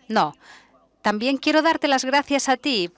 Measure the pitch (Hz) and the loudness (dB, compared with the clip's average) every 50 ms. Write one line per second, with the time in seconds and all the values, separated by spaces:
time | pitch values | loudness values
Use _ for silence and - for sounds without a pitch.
0 | _ - 220 214 165 151 - _ - - - - _ _ _ _ _ _ _ _ | _ -2 0 0 0 0 -2 _ -20 -20 -20 -20 _ _ _ _ _ _ _ _
1 | - 214 208 208 226 262 277 262 - 302 302 311 302 330 320 302 - 285 269 254 | -4 -2 -2 -2 -2 -2 -2 -2 0 0 2 2 2 2 0 0 0 0 0 0
2 | 254 262 269 285 277 - 285 277 - 269 262 247 - 294 262 208 175 175 _ | 0 0 0 0 0 0 -2 -2 0 0 -2 -2 -2 -2 -2 -2 -4 -6 _